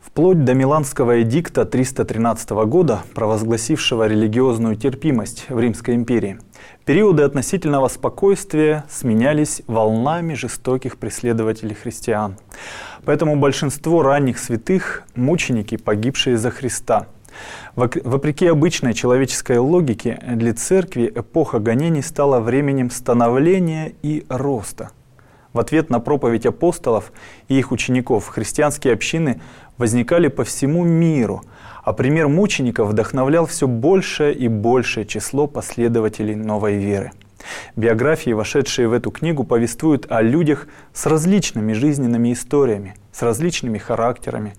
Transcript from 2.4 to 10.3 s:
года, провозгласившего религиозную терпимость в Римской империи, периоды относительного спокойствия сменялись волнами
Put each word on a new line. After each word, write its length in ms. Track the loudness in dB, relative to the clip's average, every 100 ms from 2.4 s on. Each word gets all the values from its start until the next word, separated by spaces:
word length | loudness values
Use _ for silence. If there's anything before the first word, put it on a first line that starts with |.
| -4 -2 2
года, 340 | 4 2 0 -4
провозгласившего 920 | -4 0 0 0 -2 0 -2 0 2 2
религиозную 720 | 2 2 2 2 2 0 0
терпимость 720 | -2 -2 0 0 -2 -10 -8
в 100 | 0
Римской 360 | 0 0 -2
империи, 440 | -2 2 0 0 -4 -18 -20 -20 -14
периоды 380 | 0 4 4 4
относительного 680 | 4 2 -2 -2 0 2 0
спокойствия 960 | 0 -4 0 2 2 0 2 2 2 -4
сменялись 720 | -6 0 2 2 2 0 -4 -4
волнами 680 | 0 2 2 0 -2 -4